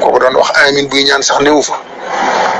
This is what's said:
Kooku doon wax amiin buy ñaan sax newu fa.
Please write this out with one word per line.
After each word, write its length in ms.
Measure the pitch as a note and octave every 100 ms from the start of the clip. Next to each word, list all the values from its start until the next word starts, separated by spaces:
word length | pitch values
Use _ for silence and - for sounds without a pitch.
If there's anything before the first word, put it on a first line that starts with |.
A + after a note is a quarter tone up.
Kooku 180 | B2+ C3
doon 160 | B2+ C#3
wax 140 | - D#3+ C#3+
amiin 200 | C#3+ C#3
buy 140 | C#3
ñaan 180 | C#3 C#3
sax 160 | C3+ C3+
newu 200 | C#3+ D3
fa. 160 | - - - - - - - - - -